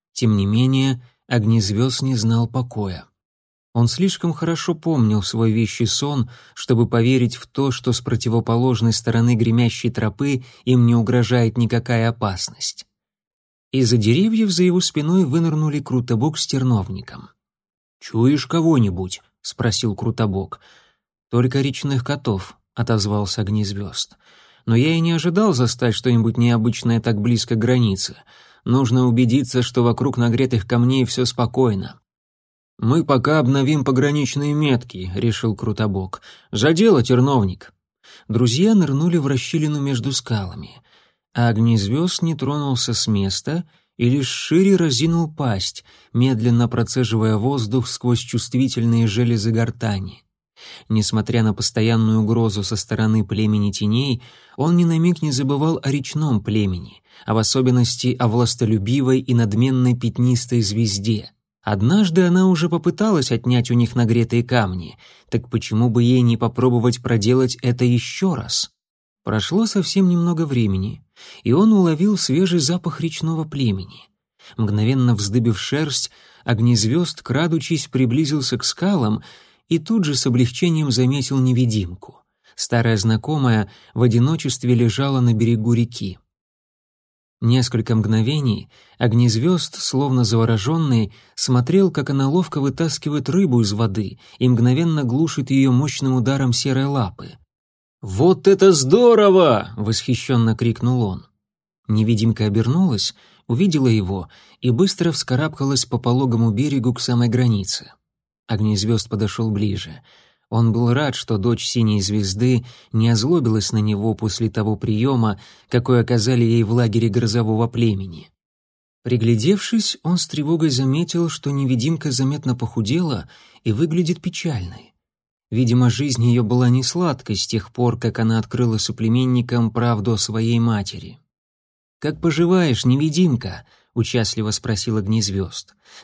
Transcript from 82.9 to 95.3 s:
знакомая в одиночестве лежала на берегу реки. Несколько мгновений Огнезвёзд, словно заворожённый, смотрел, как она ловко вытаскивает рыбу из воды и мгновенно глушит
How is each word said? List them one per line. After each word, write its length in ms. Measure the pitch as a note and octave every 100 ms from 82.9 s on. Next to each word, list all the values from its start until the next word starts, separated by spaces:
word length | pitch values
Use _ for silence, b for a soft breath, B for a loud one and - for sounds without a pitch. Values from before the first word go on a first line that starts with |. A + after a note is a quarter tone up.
| A2
знакомая 720 | G#2+ A2 - D#3 B2+ A2 G2 B B
в 80 | -
одиночестве 720 | B2 A#2 B2+ E3 C#3 - B2
лежала 460 | A#2+ A#2+ G#2+ C#3 C3+
на 140 | B2
берегу 400 | A2 A#2 A#2 A2
реки. 440 | A#2 A#2 - G2 F2+ _ _ _ _ _ _ _ _ _ _ _ _
Несколько 540 | A#2 B2+ B2 G#2+ G#2 A2+
мгновений 760 | G#2 A2 A2+ D3+ C3+ G2+ - b b b
Огнезвёзд, 800 | A#2+ A2+ A#2+ A2 D3+ F3+ - -
словно 500 | - C3 C#3+ B2+ A2+
заворожённый, 880 | A2+ A2+ A2 G#2 E3 D3+ A#2+ G2+ b b -
смотрел, 540 | - B2 B2 F#3 F#3+
как 200 | D#3 C#3
она 200 | C#3 C3+
ловко 300 | E3 F3+ D3+
вытаскивает 720 | C#3 C3+ E3 - D3+ D3 C3
рыбу 320 | E3+ F#3+ A#2+
из 100 | G#2+
воды 480 | G#2 A2+ G2 F#2+ B B B
и 100 | B2+
мгновенно 560 | A#2+ B2 B2+ E3+ D#3 C3
глушит 440 | C3 E3